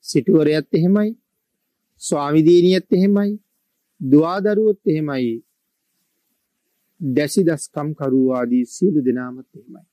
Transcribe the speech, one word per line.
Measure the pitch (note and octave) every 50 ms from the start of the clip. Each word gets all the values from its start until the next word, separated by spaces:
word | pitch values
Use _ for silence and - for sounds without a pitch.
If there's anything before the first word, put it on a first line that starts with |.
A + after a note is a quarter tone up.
| _
සිටුවරයත් | - - C#3+ - G3 F#3+ D#3 D3+ D3 D3+ D#3 C#3+ _
එහෙමයි, | - E3 E3 F3+ G3 G#3 G#3 G#3+ A#3 _ _ _ _ _ _ _ _ _ _ _ _ _ _ _ _ _
ස්වාමි | - - E3+ D3 C#3+ C#3+ D3 D#3+ D#3
දියණියත් | E3 F3 F3 F3 F3+ F#3 F#3 - _
එහෙමයි, | - F3+ F#3+ G3+ G3+ G3+ G3+ G3+ G#3 G#3 _ _ _ _ _ _ _ _ _ _ _ _
දුවා | D#3+ C3 C#3 D3 D#3 E3+ F3+ G3+
දරුවොත් | F#3+ G#3+ G#3 G#3 A3 G#3+ G3+ _ _
එහෙමයි, | G#3 D#3 D#3 D#3 D3 C#3 C3 B2+ A#2 A2+ A2+ _ _ _ _ _ _ _ _ _ _ _ _ _ _ _ _ _ _ _ _ _ _ _ _ _ _ _ _ _ _ _ _
දැසි | E3+ C3+ B2+ D3+ D3+ D3 - G#3 F#3
දස්කම් | E3 D#3+ D3 - - _ D3+ C#3+ D3+ D3+
කරුවෝ | _ C#3+ C3+ C3 C3+ C3 C3 B2+
ආදී | B2+ B2 A#2+ B2 B2+ B2
සියලු | - - - F3+ G3+ D#3 D3+ B2+
දෙනාමත් | B2+ A#2+ B2+ B2+ B2+ B2+ C3 - _
එහෙමයි. | _ C3+ - - - - E3+ _